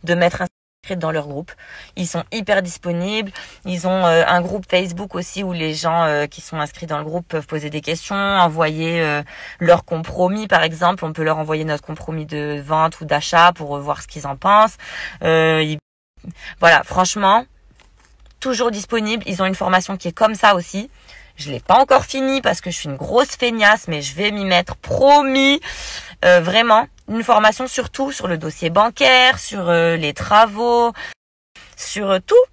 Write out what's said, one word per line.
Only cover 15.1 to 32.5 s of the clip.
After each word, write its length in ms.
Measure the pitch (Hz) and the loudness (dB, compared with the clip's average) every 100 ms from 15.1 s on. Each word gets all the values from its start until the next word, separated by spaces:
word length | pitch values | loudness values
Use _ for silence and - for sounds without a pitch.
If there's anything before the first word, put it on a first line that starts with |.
| - | -6
Euh, 400 | 165 160 160 160 | 0 2 2 0
ils, 160 | 156 151 _ _ _ _ - - - - | -2 -6 _ _ _ _ -20 -18 -20 2
voilà, 220 | 170 156 | 4 4
franchement, 640 | - 180 185 214 196 214 254 _ _ _ _ _ _ _ - _ | 2 0 0 2 2 2 0 _ _ _ _ _ _ _ -20 _
toujours 320 | 262 233 240 | -4 -2 -2
disponible. 520 | 208 196 233 214 226 - | -2 -6 -4 -4 -6 -6
Ils 160 | 180 | -2
ont 40 | 190 | -2
une 80 | |
formation 420 | 190 185 185 185 196 | -2 0 0 -2 -8
qui 120 | 175 | -8
est 40 | |
comme 220 | - 220 | 0 0
ça 200 | 214 214 | 4 2
aussi. 360 | 190 175 196 226 _ _ - - - | 2 -2 -10 -12 _ _ -20 -20 -16
Je 140 | 143 | -12
l'ai 100 | 123 | -10
pas 180 | - 214 | 4 4
encore 260 | 269 262 | 6 2
finie 380 | - 269 269 269 | 2 -4 -2 -2
parce 180 | 254 175 | -2 -4
que 100 | 180 | -8
je 60 | 170 | -10
suis 120 | 151 | -10
une 80 | 135 | -10
grosse 380 | 147 226 277 | -2 0 0
feignasse, 540 | - 240 226 208 214 - | -2 -4 2 4 2 0
mais 140 | 156 | -8
je 120 | 139 | -8
vais 160 | 143 208 | -4 -4
m'y 140 | 208 | -4
mettre, 320 | 196 180 180 - | 0 0 0 -10
promis. 840 | - - 269 294 269 262 269 285 - - - - - - | -6 2 6 6 6 2 2 2 -4 -14 -14 -14 -16 0
Euh, 180 | 180 180 | 6 6
vraiment, 460 | 170 208 233 220 - _ - | 4 0 4 4 2 _ -8
une 140 | 226 | -6
formation 440 | 226 214 214 214 254 | 2 4 4 2 -6
surtout 460 | - 240 - 269 | -4 -6 -4 -6
sur 160 | 277 180 | -4 -6
le 80 | 165 | -4
dossier 320 | 156 - 165 | -6 -6 -2
bancaire, 680 | 175 226 - 262 254 254 - | 2 2 2 4 6 4 2
sur, 320 | - 208 175 | -4 -4 0
euh, 260 | 170 165 165 | 2 2 0
les 160 | 151 | -4
travaux, 800 | 147 - 208 226 208 240 240 233 - - - _ _ _ _ - - | -6 2 4 4 2 0 2 2 -2 -16 -18 _ _ _ _ -20 -14
sur, 320 | - 202 202 | -10 -6 0
euh, 80 | 190 | 0
tout. 160 | - 453 508 | 4 4 4